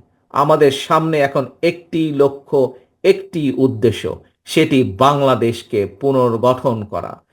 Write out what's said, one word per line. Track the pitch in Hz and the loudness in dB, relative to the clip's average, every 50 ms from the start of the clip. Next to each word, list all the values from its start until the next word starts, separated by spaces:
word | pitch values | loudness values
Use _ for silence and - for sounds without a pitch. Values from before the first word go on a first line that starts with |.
| _ _ _ _ _ _ - | _ _ _ _ _ _ -2
আমাদের | 131 139 147 156 156 151 139 | 0 2 2 4 4 4 4
সামনে | 135 - - - 165 160 160 160 160 151 | 2 0 -2 0 0 0 0 0 0 0
এখন | 139 135 - 151 131 123 - _ - 170 | 0 0 0 -4 -4 -4 -6 _ -2 -2
একটি | 170 - - _ - 165 160 156 143 139 | -2 -4 -8 _ -4 -4 -2 -2 0 2
লক্ষ্য, | 143 139 139 - - - - 139 131 123 - - _ _ _ _ - | 2 0 0 -4 -8 -4 0 0 0 -2 -4 -10 _ _ _ _ 0
একটি | 185 190 190 - - - 170 151 135 120 - 135 | 0 0 0 -2 -8 -6 -4 -4 -2 0 0 0
উদ্দেশ্য, | 127 110 107 117 113 101 - - - - - - _ _ _ _ | 0 0 0 0 0 0 -2 -6 -10 -10 -10 -14 _ _ _ _
সেটি | - - 170 160 - 151 131 127 | -4 0 0 2 2 2 2 0
বাংলাদেশকে | 101 95 95 127 139 147 143 139 135 131 113 117 117 117 - - - - 107 101 98 - - | 0 0 2 2 2 4 2 2 2 2 2 0 -2 -2 -4 -8 -4 -4 -2 -2 -4 -6 -4
পুনর্গঠন | - 139 135 131 123 123 113 113 113 123 127 127 - 143 117 113 104 104 | -2 0 0 2 2 0 0 0 0 0 0 0 -2 -4 -4 -4 -6 -8
করা, | - 87 - - - - _ _ | -8 -8 -8 -10 -14 -16 _ _